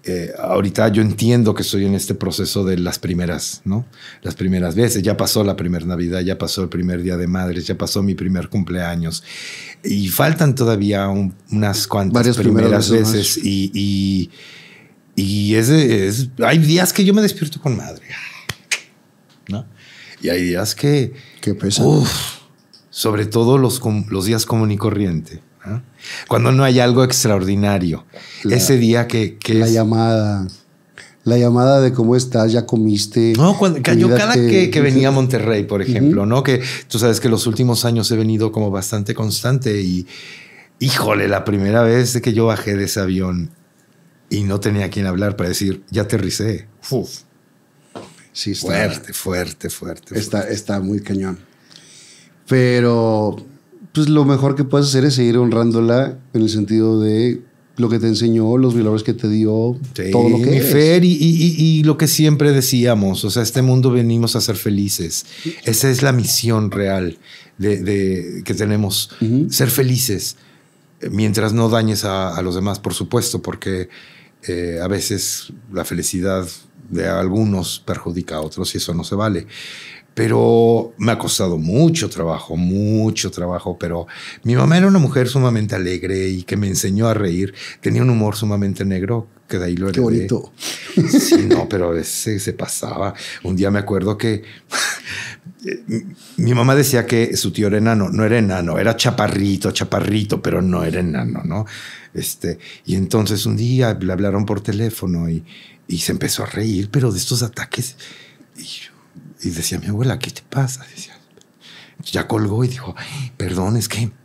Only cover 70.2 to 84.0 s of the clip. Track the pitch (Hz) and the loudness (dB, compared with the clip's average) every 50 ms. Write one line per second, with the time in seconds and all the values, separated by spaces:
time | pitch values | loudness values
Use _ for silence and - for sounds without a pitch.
70.2 | - - - _ _ _ _ _ _ _ _ _ _ _ _ _ - 87 90 101 | -6 -8 -10 _ _ _ _ _ _ _ _ _ _ _ _ _ -10 -6 -2 0
71.2 | 110 107 98 110 104 110 107 117 117 113 113 113 110 110 107 104 104 101 95 95 | 0 0 2 0 0 0 2 2 2 2 2 2 2 0 -2 -2 -2 -2 -2 -2
72.2 | 95 92 82 87 92 92 85 95 98 101 110 104 - - 87 - 95 - - 120 | -4 -4 -4 -4 -4 -4 -2 -2 -2 -4 -4 -4 -6 -8 -6 -6 -6 -2 -2 -2
73.2 | - - - 92 - 92 - - - 101 95 92 90 - - - - - - - | 0 0 -4 -4 -6 -8 -10 -8 -6 -6 -4 -4 -6 -8 -14 -20 -20 -20 -20 -20
74.2 | - _ _ _ - - 87 85 87 85 82 82 87 92 101 92 - - 107 92 | -20 _ _ _ -8 -8 -6 -4 -4 -6 -6 -4 -4 -2 -2 -2 -2 -4 -4 -4
75.2 | - - - - - - - - - - 98 90 80 - - 85 78 - - 92 | -4 -6 -8 -8 -12 -16 -20 -20 -18 -10 -8 -8 -6 -4 -6 -4 -4 -4 -4 -2
76.2 | 90 98 95 95 92 87 - - - _ _ - - - 85 87 85 87 87 87 | -2 0 -2 -2 -4 -6 -12 -18 -20 _ _ -20 -14 -8 -6 -4 -2 -2 -2 0
77.2 | 92 92 92 110 110 104 101 90 87 - - - _ - 90 - - 90 85 90 | 0 0 2 2 2 2 0 -2 -2 -6 -8 -10 _ -8 -8 -6 -6 -8 -6 -6
78.2 | - - 78 76 78 78 - - 95 - - 101 - - 82 85 80 - 104 98 | -8 -8 -8 -8 -8 -8 -8 -6 -6 -6 -6 -6 -6 -4 -4 -6 -4 -4 -4 -2
79.2 | 107 110 98 85 - - - - - - - - - - - - _ _ _ - | 0 0 -2 -2 -6 -8 -18 -18 -18 -16 -18 -18 -18 -20 -20 -20 _ _ _ -2
80.2 | 113 110 113 117 117 117 117 117 117 117 117 113 - - - - - 117 113 104 | 0 2 2 4 4 6 6 6 6 6 4 2 0 -4 -8 -2 0 0 0 0
81.2 | - 82 - - 101 90 87 78 78 82 98 131 165 165 - - 107 87 - 87 | -2 -4 -2 -2 0 -2 -2 -2 -2 0 2 4 4 4 4 0 -4 -6 -6 -4
82.2 | 82 82 82 78 - - 82 82 90 90 95 98 104 104 110 110 110 110 107 - | -4 -4 -4 -6 -6 -6 -4 -2 0 0 0 0 0 0 0 2 2 0 0 -2
83.2 | - 95 - 92 87 87 90 87 - 95 87 - - 85 85 85 | -6 -6 -6 -6 -6 -6 -6 -6 -6 -8 -6 -6 -6 -6 -6 -6